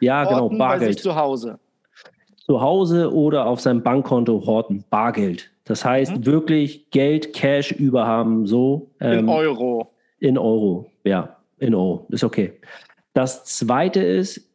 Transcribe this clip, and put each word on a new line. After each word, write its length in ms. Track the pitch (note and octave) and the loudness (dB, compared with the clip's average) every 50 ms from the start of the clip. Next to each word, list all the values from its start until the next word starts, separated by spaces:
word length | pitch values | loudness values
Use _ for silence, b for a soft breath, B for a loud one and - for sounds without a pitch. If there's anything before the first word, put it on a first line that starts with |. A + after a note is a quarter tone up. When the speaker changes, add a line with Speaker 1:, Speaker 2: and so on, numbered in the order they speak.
Speaker 1:
Ja, 240 | B2+ B2 C3 C#3+ D3 | 0 2 2 2 2
genau, 180 | F#3 G#3+ B3+ A#3+ | 2 2 0 0
Speaker 2:
horten 160 | G#3+ G#3+ A3 | 0 0 0
bei 80 | C3 | 0
sich 120 | B2+ C3 B2+ | 2 2 0
Speaker 1:
Bargeld. 220 | B2 A3 G3+ - | 0 0 -2 -2
Speaker 2:
zu 160 | - F#3+ E3 | -2 -4 -2
Hause. 420 | D#3 D3+ C#3 C3+ B2 A2+ A#2 G#2 - _ _ _ _ _ _ b b b b b b b b _ | 0 -2 -2 -2 -4 -6 -10 -14 -14 _ _ _ _ _ _ b b b b b b b b _
Speaker 1:
Zu 240 | _ _ - C#3+ A#2 | _ _ 0 0 2
Hause 540 | B2 C#3 F3 F#3+ F#3+ E3 E3+ E3+ E3+ - - | 2 2 2 2 2 2 2 2 2 2 2
oder 320 | D#3 D3 D3+ D#3 D3 A#2+ | 2 2 2 2 2 0
auf 140 | A2+ B2 A#2 | 0 -2 0
seinem 220 | - C3+ B2 A#2 A#2 | 0 0 0 2 2
Bankkonto 640 | B2+ B2 C#3 C3 - C#3 B2 A#2+ A#2 A2+ G#2 - | 2 0 0 0 0 0 0 2 2 0 0 0
horten. 380 | - G#2+ A2 A2+ - G2 G2+ G2 - | 0 0 0 0 -2 -4 -6 -6 -4
Bargeld. 600 | - G#2+ A2 A#2+ A2 A2 G2+ F#2+ F2 F2+ - - _ _ _ | -2 -2 -2 -2 -2 -2 -2 -2 -4 -6 -10 -18 _ _ _
Das 200 | - A2 - - | -6 -6 -2 0
heißt, 320 | B2+ B2 C3+ C3+ C3+ F#3 | 0 0 0 0 -2 -4
Speaker 2:
Mhm. 100 | C3+ A2+ | -4 0
Speaker 1:
wirklich 640 | C3 D3 D#3+ D#3 D#3 D#3+ D#3 D3 C#3+ - - _ _ | 2 2 2 2 2 0 0 0 -2 -4 -10 _ _
Geld, 420 | - C3+ C3+ C#3+ D3+ D#3 D3+ - - | 0 2 2 2 2 0 -2 -6 -10
Cash 380 | - - C#3 C#3+ C#3+ C#3 - | -4 0 0 0 0 0 -2
überhaben, 760 | C3 - D3 C3+ B2 B2+ A2+ A#2 A2+ A2+ A#2 A2 A2+ A2+ A2 | -4 -2 0 0 2 2 2 2 2 2 2 2 0 0 0
so, 440 | G2 A2+ B2 B2+ C3 C#3 D3+ - - _ - | 0 2 2 2 2 0 -2 -4 -10 _ -6
Speaker 2:
In 80 | - | -2
Speaker 1:
ähm, 220 | B2+ A2+ A2+ A2 A2+ | 0 0 2 2 2
Speaker 2:
Euro. 640 | D#3 D#3 D#3 D#3 C3+ A2 B2 B2+ A#2+ A2+ A2+ _ _ _ _ _ _ - | 2 2 2 0 0 -2 -4 -4 -4 -4 -6 _ _ _ _ _ _ -2
Speaker 1:
in 180 | - C#3 C3 | 0 0 2
Euro, 540 | C3 - A2+ A2+ A2 G#2+ G2+ F2+ F2 - - _ _ - | 2 2 2 2 2 2 0 0 -2 -6 -12 _ _ -4
ja. 320 | G2+ G2 F#2 E2+ - - _ _ _ _ - | -2 -2 -2 -2 -6 -12 _ _ _ _ -4
In 180 | C#3+ B2 A2+ | -2 0 0
Euro, 320 | F#2+ F#2 F#2+ E2+ - - - | 2 0 0 -2 -4 -6 -8
ist 140 | - A#2 - | -6 -4 -2
okay. 300 | A2+ - - G2+ F2 - - B B B B B B B B B _ - | -2 -2 -2 -4 -4 -4 -14 B B B B B B B B B _ -2
Das 320 | C3+ C3 B2+ - - - | -2 -2 -2 -4 -8 -10
zweite 560 | - - - B2 A2+ B2 C3 E3 F#3 F#3 G3 | -10 -8 -6 -2 0 0 0 0 0 0 0
ist, 500 | F#3+ F3 F#3 F#3 F#3 F#3+ - - - _ _ | 0 0 0 0 -2 -4 -6 -14 -20 _ _